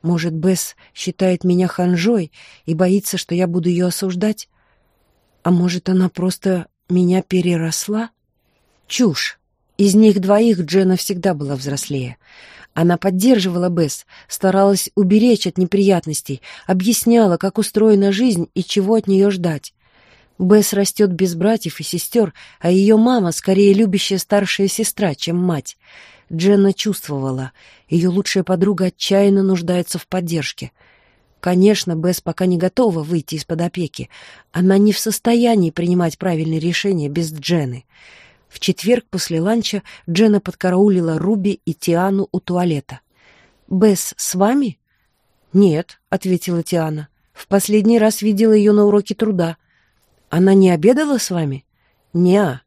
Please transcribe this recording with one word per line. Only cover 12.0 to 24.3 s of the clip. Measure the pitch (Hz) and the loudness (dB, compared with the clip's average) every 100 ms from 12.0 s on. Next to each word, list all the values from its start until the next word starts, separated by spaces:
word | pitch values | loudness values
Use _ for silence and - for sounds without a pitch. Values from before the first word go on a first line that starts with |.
| 127 123 _ - - - - - | -8 -12 _ -20 -20 -20 -12 0
Она | 170 175 | 0 2
поддерживала | 196 185 233 240 185 175 180 | 0 0 4 4 2 -2 -2
Бесс, | 175 151 - - - _ | 0 -2 -4 -16 -20 _
старалась | - 190 190 196 196 - - | -4 0 2 2 2 -2 0
уберечь | 185 208 240 220 185 | 2 4 4 2 0
от | 170 | -2
неприятностей, | 185 202 196 180 156 151 - 135 - - - | -2 2 2 2 -2 -10 -8 -12 -12 -16 -4
объясняла, | 185 185 233 - 233 208 170 | -2 0 0 2 4 4 2
как | 190 202 | -2 -4
устроена | 208 214 220 202 202 | -2 2 4 4 2
жизнь | 196 254 175 170 | 2 0 0 -4
и | - | -6
чего | 175 202 190 226 | -4 -2 0 0
от | 202 | 2
нее | 190 202 | 2 2
ждать. | 190 175 151 - _ _ _ _ _ _ _ | 0 -4 -6 -10 _ _ _ _ _ _ _
Бесс | 185 214 196 | 2 4 4
растет | 202 196 - 208 | -2 -2 0 -2
без | 170 185 | 0 -2
братьев | 170 196 226 165 - | 0 -2 -2 -4 -10
и | |
сестер, | 151 175 - 233 196 - - _ | -8 -8 -4 -2 -2 -4 -20 _
а | 170 | 0
ее | 185 202 220 | 2 4 4
мама | 233 254 180 | 4 2 -2
скорее | 165 - 190 202 | -4 -2 4 4
любящая | 196 220 190 - 190 | 4 2 0 -2 -6
старшая | - | -2